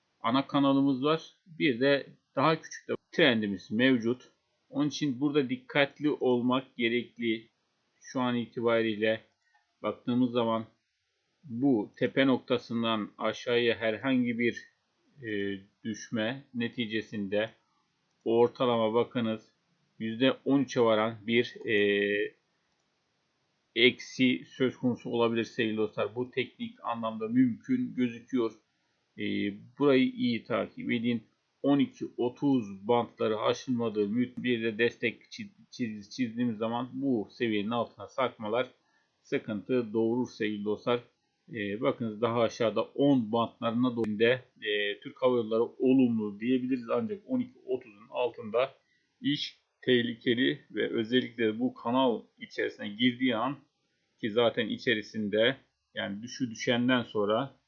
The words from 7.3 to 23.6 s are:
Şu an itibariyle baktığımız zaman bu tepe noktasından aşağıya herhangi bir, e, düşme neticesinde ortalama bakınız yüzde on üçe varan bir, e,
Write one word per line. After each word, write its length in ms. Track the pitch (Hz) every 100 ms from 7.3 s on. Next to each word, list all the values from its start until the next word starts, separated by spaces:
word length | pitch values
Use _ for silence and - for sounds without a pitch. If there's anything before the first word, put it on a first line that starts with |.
| 113 113 _ _ _ _ _
Şu 200 | - 135
an 140 | 123 120
itibariyle 840 | 113 - 117 113 113 104 110 110 - _ _ _ _ _
baktığımız 500 | 107 101 - 123 127
zaman 340 | 120 113 113 110 _ _ _ _ _ _ _
bu 500 | 151 117 139 117 95 -
tepe 320 | 123 - 135
noktasından 840 | 123 - 123 - 117 113 110 101 -
aşağıya 580 | 110 107 - 120 120 104
herhangi 640 | 113 110 131 127 120 117
bir, 240 | 120 - - _ _ _ _ - 117
e, 320 | 104 101 98 98 _
düşme 600 | 117 104 - 117 110 135 -
neticesinde 960 | 120 117 123 110 110 - 110 98 101 110 - _ _ _ _ _ _
ortalama 680 | - 117 120 - 127 117 110
bakınız 580 | 117 113 127 113 110 - _ _ _ _ -
yüzde 320 | 110 113 131
on 280 | 127 - 139
üçe 220 | 127 127
varan 360 | 113 110 113 113 104
bir, 380 | 117 120 - -
e, 680 | 107 101 101 101 101 107 - _ _ _ _ _ _ _ _ _ _ _ _